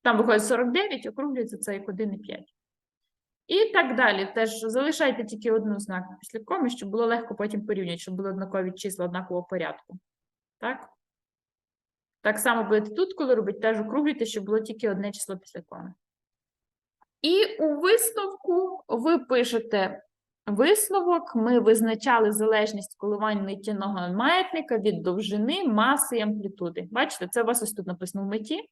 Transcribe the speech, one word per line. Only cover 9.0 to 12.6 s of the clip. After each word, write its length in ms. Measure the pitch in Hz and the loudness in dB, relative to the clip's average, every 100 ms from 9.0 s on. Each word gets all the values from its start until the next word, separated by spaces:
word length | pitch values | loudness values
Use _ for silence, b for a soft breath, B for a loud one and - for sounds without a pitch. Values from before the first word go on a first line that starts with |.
| 180 | -4
однакового 420 | 180 185 180 175 | -4 -4 -6 -4
порядку. 520 | 185 156 - _ 185 _ _ _ _ _ _ | -6 -6 -8 _ -20 _ _ _ _ _ _
Так? 320 | 233 262 - _ _ _ _ _ _ _ _ _ _ _ _ _ | -8 -8 -14 _ _ _ _ _ _ _ _ _ _ _ _ _
Так 180 | 208 214 | -2 2
само 240 | 254 233 | 2 2